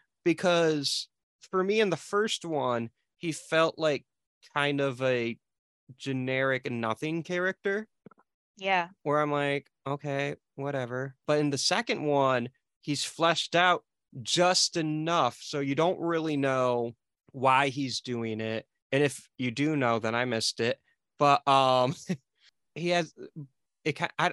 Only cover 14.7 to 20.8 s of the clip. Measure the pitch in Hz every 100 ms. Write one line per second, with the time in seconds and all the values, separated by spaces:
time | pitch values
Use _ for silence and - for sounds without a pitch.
14.7 | 170 156 151 156 170 127 - - 147 139
15.7 | 139 165 185 170 165 160 147 135 131 127
16.7 | 123 117 - _ _ _ 135 131 131 143
17.7 | 139 135 113 - 120 113 110 110 110 -
18.7 | _ - 135 143 139 - - 127 117 147
19.7 | 151 123 117 110 117 123 113 - - 117
20.7 | -